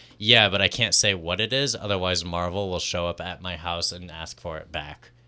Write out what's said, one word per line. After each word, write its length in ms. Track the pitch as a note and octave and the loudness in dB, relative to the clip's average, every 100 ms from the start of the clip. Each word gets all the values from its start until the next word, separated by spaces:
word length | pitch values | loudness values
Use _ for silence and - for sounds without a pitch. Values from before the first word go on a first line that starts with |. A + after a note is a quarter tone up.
| - - | -20 -4
"Yeah, 300 | G#2+ A#2 G2+ | 6 8 8
but 140 | G2 | 4
I 80 | G2 | 2
can't 260 | - A2+ - | 2 2 4
say 180 | G#2 | 4
what 280 | F#2 E2 F#2 | 0 -2 -2
it 100 | A2 | 0
is, 240 | C3 C#3 - | 0 -2 -4
otherwise 480 | G#2 F#2+ F#2 F2+ | -2 0 0 0
Marvel 460 | F2 F2 F2 F#2+ G2 | -2 -2 -2 -2 -2
will 100 | F2 | -4
show 280 | - F2+ F2 | -4 -2 -2
up 120 | E2+ | -4
at 220 | F2+ E2+ | -8 -8
my 160 | F#2 E2+ | -10 -8
house 340 | E2+ E2+ - | -6 -4 -4
and 180 | F2+ F2 | -6 -14
ask 300 | D#2+ D#2+ - | -12 -14 -10
for 180 | F2 D#2 | -10 -10
it 140 | D#2 | -10
back." 400 | D#2 D2 C#2+ - _ | -10 -10 -16 -20 _